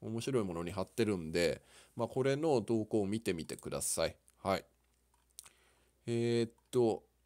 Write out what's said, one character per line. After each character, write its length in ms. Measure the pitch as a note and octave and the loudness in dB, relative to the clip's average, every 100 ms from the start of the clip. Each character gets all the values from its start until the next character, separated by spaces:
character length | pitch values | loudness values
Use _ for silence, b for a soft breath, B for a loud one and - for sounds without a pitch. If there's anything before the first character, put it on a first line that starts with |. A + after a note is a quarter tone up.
面 200 | A2 A2+ | -8 -6
白 200 | C#3+ C3 | -2 0
い 40 | |
も 100 | G2 | 0
の 100 | E2 | -4
に 80 | F2 | -6
貼 100 | F#2+ | -4
っ 40 | F#2+ | -4
て 160 | - | 0
る 120 | G#2+ F#2+ | 0 0
ん 140 | D#2+ | -2
で、 320 | E2+ E2 - B B B | 2 2 0 B B B
ま 120 | - A#2 | -6 -4
あ、 20 | |
こ 160 | C3+ | 0
れ 100 | C3 | 0
の 260 | C#3 D#3+ B2+ | 0 2 2
動 260 | G2+ A2+ G#2+ | 2 -2 0
向 160 | A2 | 0
を 40 | G2 | 0
見 140 | A2 | -2
て 120 | G2+ | -2
み 100 | E2+ | -4
て 120 | D#2 - | -4 -10
く 140 | - | -8
だ 120 | C#2 | -6
さ 240 | - - D#2+ | -4 0 0
い。 100 | - _ _ | -2 _ _
は 140 | F#2+ F#2 | -2 -2
い。 80 | - _ _ _ _ _ _ - - b b b b b - | -2 _ _ _ _ _ _ -20 -20 b b b b b -4
え 380 | A#2 A#2 A#2 | 0 2 2
ー 40 | A#2 | 0
っ 40 | - _ | -4 _
と、 340 | B2+ A#2 G2 - _ | 4 4 4 -4 _